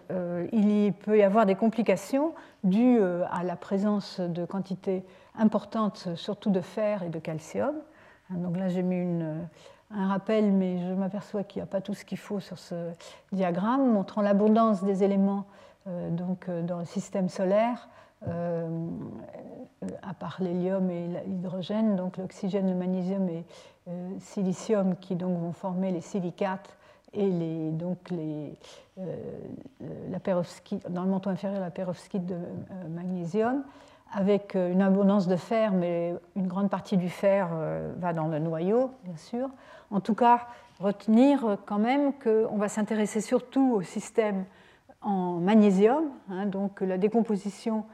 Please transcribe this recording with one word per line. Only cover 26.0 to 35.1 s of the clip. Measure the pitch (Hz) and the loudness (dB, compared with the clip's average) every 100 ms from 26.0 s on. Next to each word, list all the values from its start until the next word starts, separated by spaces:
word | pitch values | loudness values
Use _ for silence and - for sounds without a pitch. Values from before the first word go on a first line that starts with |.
silicates | 160 208 180 170 196 190 - - - _ _ | -4 -4 -4 -2 -4 -4 -10 -20 -20 _ _
et | - 196 | -2 0
les, | 175 165 160 160 | 0 -2 -2 -4
donc | 160 175 180 - | -4 -4 -6 -6
les, | 180 156 151 147 - - - - - | -6 -4 -6 -8 -12 -18 -20 -20 -12
euh, | 180 147 - - - - - - 139 151 - | -10 -8 -10 -12 -12 -14 -16 -16 -12 -10 -8
la | 180 | -6
perovskite, | - 180 175 - - 202 - | -2 0 -2 -8 -10 -8 -6
dans | 175 | -4
le | 185 | 0
manteau | 190 196 | 0 -2
inférieur, | 185 196 196 | -4 -4 -4
la | 180 | -6
perovskite | 165 185 175 - 208 | -6 -6 -6 -6 -6
de, | 175 | -4
euh, | 175 175 190 - 190 175 | -6 -8 -10 -10 -12 -10
magnésium, | 165 180 185 170 202 220 269 269 - - - - | -8 -4 -4 -2 0 0 0 -4 -14 -20 -20 -10
avec, | 208 190 202 202 196 | 0 2 2 2 0
euh, | 180 | 2
une | 180 | 4
abondance | 196 190 202 | 4 6 6